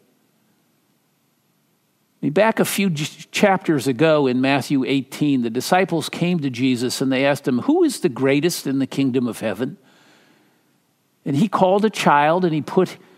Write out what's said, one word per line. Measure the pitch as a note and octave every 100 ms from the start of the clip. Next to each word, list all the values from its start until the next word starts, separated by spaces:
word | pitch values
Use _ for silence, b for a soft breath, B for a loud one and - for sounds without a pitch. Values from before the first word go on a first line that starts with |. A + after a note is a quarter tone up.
| _ _ _ _ _ _ _ _ _ _ _ _ _ _ _ _ _ _ _ _ _ _
I | C#3+
mean, |
back | D#3 A3 A3
a |
few | F#3+ - G3
j-, | D3 D3+ - -
chapters | - G#3 F#3 - D3 B2
ago | A#2+ D#3+ D3+ C3+
in | B2
Matthew | C3+ C#3 - C#3
eighteen, | B2+ C#3 B2 - D3 C3+
the | A#2
disciples | A#2+ - F#3 F#3+ E3 -
came | - F3 F3+
to | C#3
Jesus | A#2 C3 A#2+ B2 -
and | C3+
they | C3
asked | C#3 C#3+ -
him, | B2
"Who | A2+ E4+
is | E4 -
the | F3
greatest | A#2+ C3+ C#3+ E3 - D3
in | C3+
the | C3
kingdom | - C3+ B2+ A#2+
of | G#2
heaven?" | A2+ G2 C3 F3 b b b b b b b b b b _ _ _ _
And | - C#3+
he | G3
called | - F#3 G3+
a | G#3+
child | - F3+ C#3+ D3+ F3
and | F3+
he | D#3
put | C3 - F3+ - b